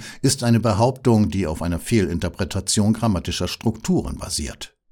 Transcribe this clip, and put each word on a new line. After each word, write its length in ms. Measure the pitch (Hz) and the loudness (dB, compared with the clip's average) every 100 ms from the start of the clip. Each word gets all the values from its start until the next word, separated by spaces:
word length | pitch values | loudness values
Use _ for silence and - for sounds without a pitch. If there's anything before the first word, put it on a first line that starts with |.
| - - | -4 -2
ist 220 | 135 - | 0 0
eine 180 | 120 113 | 2 2
Behauptung, 680 | 113 98 - - 127 110 101 | 4 2 2 2 4 4 4
die 160 | 95 82 | 0 -2
auf 160 | 78 | -2
einer 180 | 82 82 | -2 -4
Fehlinterpretation 1120 | - 117 87 82 87 - 95 95 92 - 104 | 0 2 2 0 -4 -4 -4 -4 -2 0 2
grammatischer 560 | 110 113 90 - - - | 2 0 0 -2 -4 -4
Strukturen 680 | - 117 - - 175 - - | -2 -4 -2 0 0 0 -6
basiert.“ 600 | - - 76 - - _ _ | -6 -6 -6 -10 -16 _ _